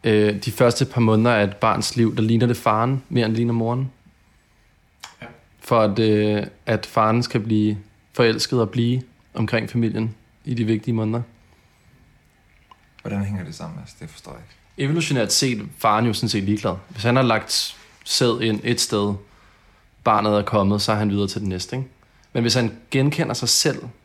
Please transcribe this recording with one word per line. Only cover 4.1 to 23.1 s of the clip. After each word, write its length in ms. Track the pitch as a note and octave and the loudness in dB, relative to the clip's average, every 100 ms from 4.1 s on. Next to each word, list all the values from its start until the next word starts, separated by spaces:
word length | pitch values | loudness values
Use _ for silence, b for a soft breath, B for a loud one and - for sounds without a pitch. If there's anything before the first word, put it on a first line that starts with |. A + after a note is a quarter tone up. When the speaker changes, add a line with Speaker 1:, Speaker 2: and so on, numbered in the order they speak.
| _ _ _ _ _ _ _ _ _ - - | _ _ _ _ _ _ _ _ _ -20 -20
Speaker 1:
Ja. 40 | - - _ _ | -20 -20 _ _
For 200 | - A#2+ | 0 4
at, 180 | G#2+ G2+ | 4 2
øh, 480 | A2 G#2 G#2 G#2 - - - | 2 2 2 0 -4 -10 -4
at 200 | A2 - | -4 -2
faren 360 | - A2 A2+ | 0 2 2
skal 180 | A#2 A#2+ | 0 -4
blive 380 | G#2+ G#2+ G#2+ G2+ - _ _ | 0 0 0 -2 -10 _ _
forelsket 480 | - A#2+ A2 - B2+ | 0 2 2 -2 0
og 100 | G#2+ | 0
blive 320 | A#2+ A#2 B2+ - _ _ | 0 0 0 -4 _ _
omkring 360 | - A2 A#2 G#2+ | -6 -2 -2 -2
familien 440 | A#2+ A2+ G#2 A2+ - _ _ | -2 -2 -2 -4 -6 _ _
i 100 | - | -8
de 100 | A#2+ | -4
vigtige 300 | A2 A2 G#2+ | 0 0 0
måneder. 280 | A2+ G#2+ A#2 A#2+ - _ b b b b b _ _ _ _ _ _ _ - _ - | -2 -2 -4 -6 -14 _ b b b b b _ _ _ _ _ _ _ -20 _ -16
Speaker 2:
Hvordan 240 | - G2+ | -8 -4
hænger 200 | G2+ G2+ | -4 -6
det 100 | D#2+ | -8
sammen, 240 | D#2+ E2 - | -12 -14 -14
altså? 140 | - - | -18 -18
Det 100 | D#2 | -18
forstår 220 | - - | -18 -20
jeg 80 | B1+ | -20
ikke. 440 | - _ _ - C3+ | -20 _ _ -6 -2
Speaker 1:
Evolutionært 420 | D#3+ D#3 C3+ G#2 | 0 0 0 0
set, 360 | - C3+ A2+ G#2 - | 0 0 -2 -8 -2
faren 280 | A2+ G#2+ A#2 | 0 2 2
jo 60 | |
sådan 160 | G#2 A2+ | 0 -2
set 140 | G#2+ | -2
ligeglad. 320 | G2 G#2 G#2+ F2+ - | 0 0 -2 -6 -10
Hvis 140 | - | -4
han 140 | G#2+ B2 | 0 2
har 60 | |
lagt 540 | B2+ A2 - - - - B B | 2 0 -2 -4 -4 -10 B B
sæd 360 | - - B2 A2+ | -6 0 2 2
ind 200 | A2 G#2+ | 0 -2
et 160 | A#2 A#2 | -2 -2
sted, 340 | - G#2+ G2+ G2+ - b b b b b b _ | 0 0 0 -4 -8 b b b b b b _
barnet 280 | - G#2+ G#2+ G#2 | 2 2 4 2
er 40 | |
kommet, 400 | G2 A2 G2 G#2 | 2 2 2 2
så 100 | G2 | 0
er 40 | G#2+ | 0
han 140 | G#2 | 0
videre 180 | G2+ G2+ | 0 -2
til 120 | - | -4
den 80 | G2 | -6
næste, 280 | F#2 - B2+ | -6 -6 -8
ikke? 120 | C3 _ b b b | -8 _ b b b
Men 100 | - | -2
hvis 120 | A#2 | 0
han 220 | B2 A#2 G2+ - | 0 0 -4 -4
genkender 440 | C3+ C#3 | 0 0